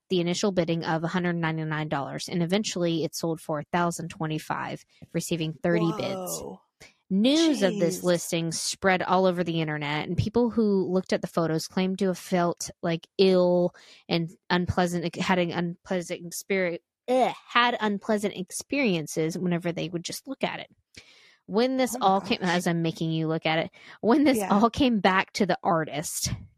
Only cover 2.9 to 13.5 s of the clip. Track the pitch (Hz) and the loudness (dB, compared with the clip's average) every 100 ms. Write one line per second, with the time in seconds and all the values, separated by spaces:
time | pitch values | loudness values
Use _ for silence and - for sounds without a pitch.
2.9 | 165 156 - 170 160 - 151 151 175 175 | 0 -2 -4 -6 -6 -6 -8 -4 -2 0
3.9 | 170 165 - 156 156 - 147 127 - - | -2 -8 -6 -4 -4 -6 -8 -8 -10 -16
4.9 | _ - 170 - 165 160 160 175 170 170 | _ -10 -6 -4 -4 -4 -4 0 2 2
5.9 | 160 - 101 180 165 67 - _ _ - | 0 -4 -6 -8 -10 -10 -14 _ _ -20
6.9 | _ - 190 226 302 330 254 190 202 170 | _ -2 2 4 4 4 4 2 2 0
7.9 | 180 180 175 - 170 165 160 - - 196 | 0 0 0 0 -2 -2 -4 -6 -2 0
8.9 | 185 - 185 190 175 175 165 156 151 147 | 0 2 2 2 2 -2 -2 -2 -4 -4
9.9 | 151 - 175 220 233 240 214 214 196 165 | -4 -4 -2 0 2 0 2 2 2 2
10.9 | 185 180 208 - - 165 160 - - 185 | -2 0 -4 -2 -2 0 0 -2 -2 -2
11.9 | 190 190 175 - 180 175 - - - 175 | 0 -2 -2 -2 0 0 -2 -8 -6 -4
12.9 | 165 - - 190 185 180 | -4 -4 2 6 6 6